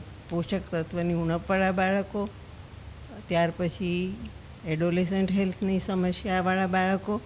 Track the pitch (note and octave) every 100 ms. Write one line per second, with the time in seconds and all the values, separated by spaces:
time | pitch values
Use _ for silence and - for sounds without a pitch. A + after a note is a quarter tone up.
0 | - - - E3+ E3 G3 - E3+ D#3+ F3
1 | E3+ E3+ E3 E3 - F#3+ F#3+ F#3 F#3+ G3
2 | G3 G#3 G3+ - - - - - - -
3 | - G3+ - E3+ E3+ E3 F3 - F3+ F3
4 | F#3 G#3 - - - - E3+ D#3+ F3 F3
5 | F3 F#3+ F#3+ F#3+ F#3+ F3+ F#3+ F#3+ - F#3+
6 | F3+ F3 G#3 F#3 F#3 F#3 F#3+ F#3 F#3 F#3+
7 | G3 G#3